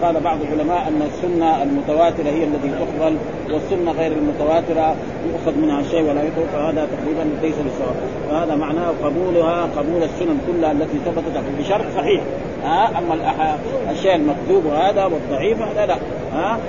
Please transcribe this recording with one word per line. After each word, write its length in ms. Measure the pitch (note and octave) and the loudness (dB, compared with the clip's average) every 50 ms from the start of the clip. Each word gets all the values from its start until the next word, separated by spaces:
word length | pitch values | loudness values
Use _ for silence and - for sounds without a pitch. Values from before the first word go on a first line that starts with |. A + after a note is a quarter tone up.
| E3+ | 2
قال 180 | E3+ E3 D#3+ | 2 2 2
بعض 180 | D3 E3+ D#3+ D3+ D3+ | 2 0 0 0 -2
العلماء 460 | C#3+ D3+ D3+ D3+ D#3 F3 F3 E3 D#3 | -2 -2 0 0 2 0 0 0 0
أن 140 | D#3 D3+ D3+ | 0 0 0
السنة 600 | D3 - - F3+ F3+ F3 E3+ E3 D#3+ D#3 C#3 C#3 | -2 -2 -2 -2 0 0 2 4 4 4 2 2
المتواترة 640 | C#3+ C#3 C#3+ C#3 - D3+ D#3 E3+ E3+ - E3 D#3 | 0 0 0 0 0 4 4 4 4 4 2 0
هي 200 | D3 D3 D#3+ E3 | 0 0 2 0
التي 240 | D3 D3 C3+ C#3 C#3 | 0 0 -2 -2 -2
تقبل 480 | C3+ - E3+ - - D3 D#3 D#3+ D#3 D3 - - - - - C3+ D3+ | -2 -2 -4 -4 -2 0 0 0 0 0 -2 -4 -6 -8 -4 -4 -2
والسنة 400 | D3+ - - G3 F3+ F3 E3+ D#3 | -2 -2 0 0 0 0 0 0
غير 200 | D3+ E3 D#3+ D#3 | 0 0 0 0
المتواترة 840 | D3+ D3 D3 C#3+ - D3 D3+ D#3+ E3+ E3 - E3 D#3+ D#3+ D#3+ D3+ - - - - - - E3+ | 0 0 0 0 0 0 2 2 2 2 2 0 2 2 2 0 0 -4 -8 -8 -6 -4 -4
يؤخذ 280 | E3 E3 - E3+ C#3+ C#3 | -4 -2 -2 0 0 2
منها 240 | D#3 D3+ C#3+ C#3+ C#3+ C#3 | 2 2 2 0 0 0
شيء 120 | E3 E3+ D#3+ | 2 2 2
ولا 200 | D3+ C#3+ D3 D3 | 2 2 2 0
يترك، 320 | D#3 E3+ E3+ E3 D3+ - | 0 0 -2 -2 -2 0
هذا 320 | D3 D3 D#3+ D#3+ D#3 D3+ | 0 0 0 0 0 0
تقريبا 440 | C3+ - C3+ B2 D3 D#3 D#3+ D#3+ D3+ C#3+ - D#3 | -2 -2 -4 -2 -2 -2 0 0 -2 -2 0 0
ليس 120 | D#3+ D3 | -2 0
بالصواب. 400 | D3+ D3 C3 - - C3+ B2 B2 - - C3 - - - - | -2 -2 -4 -2 -2 -2 -2 -2 -4 -4 -6 -6 -6 -4 -2
فهذا 240 | D3+ D#3+ E3+ D#3 D3+ | -2 0 0 0 0
معناه 340 | D3 D3+ C#3+ D3+ E3 F3 E3+ D#3+ - - | 0 0 0 -2 -2 0 0 -2 0 0
قبولها، 580 | D3 C#3+ E3 F#3 F3+ F3 E3+ D#3+ D#3+ E3+ F3 E3+ - - | 0 0 0 0 2 4 4 4 4 2 2 0 -2 -2
قبول 260 | D3 C#3+ D3+ E3+ F3 E3 | -2 -2 0 2 0 0
السنن 380 | D3 - - F3+ E3+ D#3 C#3 C3 | 0 0 -2 0 0 0 0 0
كلها 260 | - F3 E3+ E3 D#3 D3+ | 0 0 0 2 2 2
التي 260 | D3 D#3+ - - C#3+ - | 0 0 0 -2 -2 -2
ثبتت 380 | E3+ D#3+ E3 D3 D#3+ C#3 D3 C3 C3+ C#3 C#3+ | -2 -2 -2 -2 -2 -4 -4 -4 -4 -4 -4
بشرط 260 | C#3+ - G3 G#3+ - - - | 0 0 0 0 0 -2 -2
صحيح. 260 | F#3 - - G3+ D#3 C3+ - - - - - - - - | -2 2 2 2 2 2 -2 -6 -6 -6 -8 -8 -6 -2
ها؟ 340 | C#3 D#3+ F3+ G#3+ - - E3+ | 0 2 4 2 2 2 0
أما 160 | F3 E3+ E3 | -2 0 -2
الأح-، 760 | D#3+ - D#3 D3 D#3 D#3 D#3 D3+ D3 - - C3+ C3+ - - | 0 0 -2 0 0 0 0 0 -2 -4 -4 -4 -2 -2 -2
الشيء 240 | D#3 - - F#3+ F#3 | -4 0 2 2 4
المكذوب 520 | D#3+ D3+ D3+ C#3+ - - - F#3 G3 E3 | 4 4 2 0 0 0 2 4 4 4
هذا 380 | D#3 D3 D3+ F3 G3 G#3 G3+ F#3+ | 2 2 2 2 2 4 2 2
والضعيف 540 | F#3+ E3 D3 B2+ - C#3+ C3 D3+ G3+ A3+ A3 A3+ | 2 0 -2 -2 -2 -2 0 0 0 0 0 -2
هذا 240 | - A3 G#3 G#3 | -2 0 0 0
لا. 100 | F#3 F3 - - - B2 - - - B2 | 0 0 -2 -2 -6 -6 -6 -6 -4 -4
ها؟ 240 | D3 F3 G3+ A3+ A3+ - | -2 -2 0 -2 -2 -4